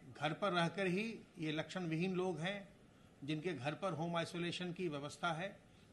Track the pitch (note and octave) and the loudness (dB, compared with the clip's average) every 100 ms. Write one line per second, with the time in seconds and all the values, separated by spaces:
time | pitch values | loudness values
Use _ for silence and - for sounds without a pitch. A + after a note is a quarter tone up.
0 | C#3 A#2 D3+ D#3 G3+ F3+ E3+ F#3 F#3+ F3+ | -14 -4 -2 2 2 4 4 2 2 2
1 | A3+ G3+ - - D#3 D#3 D3+ F#3+ F3 D#3+ | 0 -4 -10 -4 0 0 -2 -2 0 2
2 | F#3 F3+ F#3 D#3 F3 G3+ G3 - - - | 2 2 2 0 -2 -2 -8 -18 -20 -20
3 | - - C#3 D#3 E3+ C#3+ C3 D3+ G3 D3+ | -20 -10 -2 0 0 0 0 0 0 0
4 | E3+ E3+ D#3+ F3 E3+ E3 F3+ E3+ F3 D3 | 2 2 0 -2 -2 -2 -4 -2 -2 -2
5 | C#3+ - F3 D#3+ G3 - - - - | -4 -2 0 0 -4 -8 -18 -20 -14